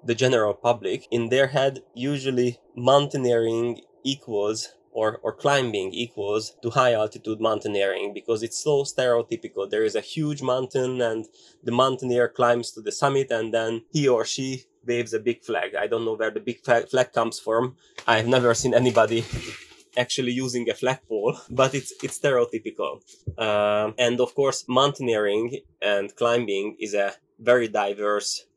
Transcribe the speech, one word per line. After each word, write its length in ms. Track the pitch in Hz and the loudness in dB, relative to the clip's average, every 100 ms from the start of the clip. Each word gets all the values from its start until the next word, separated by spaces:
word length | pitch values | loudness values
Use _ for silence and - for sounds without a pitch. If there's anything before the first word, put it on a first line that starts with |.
the 100 | - | -4
general 400 | 117 127 120 107 | 0 2 4 2
public, 520 | 101 117 113 98 110 - | 0 0 0 -2 -4 -2
in 180 | 117 117 | -4 0
their 200 | 127 131 | 2 2
head, 340 | 139 139 131 _ | 2 0 -2 _
usually 640 | 120 131 147 135 127 123 123 _ - | -8 -4 -4 -2 0 0 -2 _ -2
mountaineering 1040 | 123 139 143 143 123 117 113 113 120 117 - _ | 4 4 4 -2 0 2 2 0 -2 -4 -12 _
equals 680 | 135 139 - 104 104 113 - _ _ | -6 -6 -4 -2 -2 -2 -8 _ _
or, 300 | 117 110 110 | -2 -2 -2
or 100 | - | -8
climbing 600 | - 147 139 123 104 95 | -2 0 2 0 -2 -4
equals 640 | 90 120 - 101 107 107 _ | -6 -8 -6 -2 -2 -4 _
to 80 | 120 | -2
high 220 | 135 127 | 2 4
altitude 480 | 113 107 - 110 107 | 2 0 -4 -8 -2
mountaineering 720 | 110 107 107 101 98 92 101 | 0 0 -2 0 0 0 -4
because 300 | 101 - 110 | -8 -4 -4
it's 160 | 113 - | -4 -4
so 240 | 151 143 | 0 0
stereotypical. 880 | 143 - 127 120 117 117 - - 98 | 0 -2 2 2 0 -8 -8 -8 -4
There 140 | 104 | 0
is 100 | 110 | 0
a 60 | 107 | -2
huge 420 | - - 151 143 | -6 -4 -4 -4
mountain 580 | 131 127 127 135 127 127 | -2 -2 -2 -2 -2 0
and 260 | 117 113 110 _ - _ | -2 -2 -8 _ -20 _
the 100 | 117 | -2
mountaineer 560 | 120 131 131 127 120 120 | 2 2 2 0 2 2
climbs 440 | - 123 120 117 | 4 4 4 0
to 80 | - | -8
the 120 | 107 | -8
summit 380 | - 139 139 135 | 0 2 2 0
and 240 | 117 110 | -2 0
then 280 | 113 113 113 - | 0 0 -4 -4
he 160 | 156 139 | 0 4
or 160 | 120 | 4
she 400 | 104 - 131 131 - _ | 2 -4 -6 -6 -12 _
waves 280 | 120 120 113 | -4 -2 -2
a 80 | 110 | -2
big 240 | 107 117 | -2 -2
flag. 300 | - 107 92 | -4 -4 -2
I 120 | 98 104 | -4 -2
don't 180 | 113 | -2
know 100 | 113 | -2
where 160 | 107 110 | -2 -4
the 100 | 107 | -4
big 240 | - 117 | -8 -8
flag, 240 | - 117 - | 2 2 2
flag 240 | 127 127 | 0 0
comes 260 | - 113 - | 0 -2 -4
from. 380 | - 113 127 - _ - - | -2 0 0 -6 _ -8 2
I've 200 | 113 117 | 2 4
never 280 | 127 123 | 4 4
seen 200 | 117 131 | 2 2
anybody 500 | 117 127 113 107 113 113 - - - - - - 123 | 4 4 4 4 2 -2 -8 -10 -16 -20 -20 -8 -4
actually 360 | 123 - 123 | -4 -2 -4
using 360 | 123 131 123 117 | -4 -4 -4 -4
a 40 | |
flagpole, 640 | - 123 135 _ 110 110 151 - | -2 -2 -4 _ -4 -4 -4 -6
but 240 | 123 131 | 0 2
it's, 180 | 143 - - | 0 -8 -10
it's 160 | 135 - | -10 -2
stereotypical. 840 | 143 127 120 113 110 - 80 - _ - - - | 0 2 0 -4 -10 -6 -6 -8 _ -14 -12 -4
Um, 560 | 110 104 104 104 107 110 | 0 2 2 2 -2 0
and 220 | 120 120 | 0 2
of 140 | 123 | 0
course, 300 | - 139 - - | 2 0 0 0
mountaineering 920 | 127 143 143 127 110 104 104 120 139 - _ | 4 4 2 0 2 2 0 -2 -6 -14 _
and 340 | 101 101 101 - | 0 0 -2 -2
climbing 600 | 120 120 110 98 104 - | 2 2 0 -2 -4 -6
is 140 | 104 | -4
a 180 | 101 98 - _ _ | -2 -2 -4 _ _
very 300 | 117 123 113 | 4 4 4
diverse 800 | 107 101 101 104 104 - - - | 0 -2 -2 -2 -2 -2 -8 -10